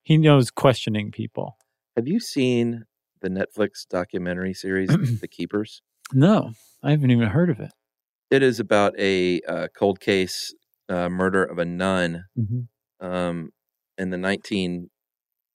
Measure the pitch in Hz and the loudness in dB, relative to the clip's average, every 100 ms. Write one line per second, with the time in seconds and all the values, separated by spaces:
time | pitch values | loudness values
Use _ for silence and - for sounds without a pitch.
0 | - 156 156 143 117 - 139 120 117 107 | 2 4 6 6 4 2 2 2 -2 -4
1 | 104 - 110 - 98 - _ _ _ 117 | -4 -8 -8 -8 -10 -12 _ _ _ -6
2 | 127 226 - 147 127 120 117 117 - _ | -2 -4 -4 -2 0 2 0 -4 -12 _
3 | _ _ 95 92 101 107 101 - - 90 | _ _ -6 -4 -4 -2 -4 -4 -8 -6
4 | 90 95 90 90 95 92 95 95 95 175 | -4 -6 -4 -4 -6 -6 -4 -2 2 2
5 | 123 110 107 - 85 104 110 - _ _ | 0 -4 -8 -10 -4 -4 -6 -12 _ _
6 | - 131 175 214 113 113 _ _ 139 151 | -2 4 4 4 0 -12 _ _ 0 2
7 | 127 120 113 147 175 110 98 - _ _ | 4 2 2 2 0 -2 -10 -16 _ _
8 | _ _ _ 135 131 113 98 104 101 101 | _ _ _ 4 4 2 0 2 2 2
9 | 98 92 90 87 - 85 82 - 101 95 | 2 2 2 0 -2 -6 -6 0 0 0
10 | - 95 92 - - - _ _ - 90 | 0 0 0 -6 -10 -16 _ _ -6 -4
11 | 90 90 92 95 90 85 85 87 95 92 | -2 0 2 2 0 -2 -4 -2 -2 0
12 | 87 85 92 127 104 123 120 _ _ _ | -2 -6 -8 -6 -4 -4 -8 _ _ _
13 | 90 90 87 87 80 - _ _ _ - | -8 -4 -4 -6 -10 -18 _ _ _ -8
14 | 92 90 95 101 - 101 90 87 87 _ | -6 -4 -4 -4 -4 -4 -4 -6 -12 _
15 | _ _ _ _ _ | _ _ _ _ _